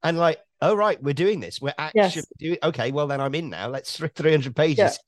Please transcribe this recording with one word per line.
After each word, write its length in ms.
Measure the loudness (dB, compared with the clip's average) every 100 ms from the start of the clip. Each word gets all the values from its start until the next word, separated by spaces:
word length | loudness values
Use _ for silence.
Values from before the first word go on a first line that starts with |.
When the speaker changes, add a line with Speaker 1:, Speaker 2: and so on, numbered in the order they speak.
Speaker 1:
and, 140 | 0 2
like, 220 | 2 0 _ _
oh, 120 | 0
right, 280 | 2 2 0
we're 100 | -2
doing 280 | 0 0 0
this. 200 | -6 -8
We're 140 | -8 -6
actually 240 | -2 2
Speaker 2:
Yes. 260 | 2 2 -10 -10
Speaker 1:
doing, 200 | -6 -2
okay, 280 | -2 0 -2
well, 160 | -2 -2
then 140 | -2
I'm 140 | -2
in 160 | -4 -6
now. 180 | -8 -8
Let's, 300 | -8 -10 -8
th-, 140 | -8
three 160 | 0 2
hundred 260 | 4 2 2
pages. 420 | 2 6 4 2